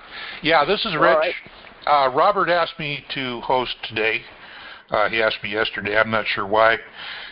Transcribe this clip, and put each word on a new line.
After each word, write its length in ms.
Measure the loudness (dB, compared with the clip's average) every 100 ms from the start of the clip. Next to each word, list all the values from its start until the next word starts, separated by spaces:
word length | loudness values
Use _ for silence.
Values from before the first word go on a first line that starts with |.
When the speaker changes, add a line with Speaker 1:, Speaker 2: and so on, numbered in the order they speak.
| -8 -16 -14 -6
Speaker 1:
Yeah, 240 | 2 2 2
this 140 | 0 -2
is 80 |
Speaker 2:
All 60 | 2
Speaker 1:
Rich. 160 | 4 4
Speaker 2:
right. 160 | 0 -4 -14 -20 -20 -8 2
Speaker 1:
Uh, 260 | 4 4 4
Robert 340 | 2 2 2
asked 300 | 2 0 -4
me 240 | -8 -8 -8
to 280 | -6 -6 -6
host 340 | 0 0 0 -6 -8
today. 340 | -2 0 0 -6 -18 -20 -18 -18 -20 -4
Uh, 180 | 0 0
he 120 | 2
asked 160 | 0 -2
me 60 | -6
yesterday. 460 | -4 -4 -4 -2 2
I'm 140 | 2
not 140 | 0 -2
sure 180 | -4 0
why. 320 | 4 6 4 -4 -16 -14 -14 -16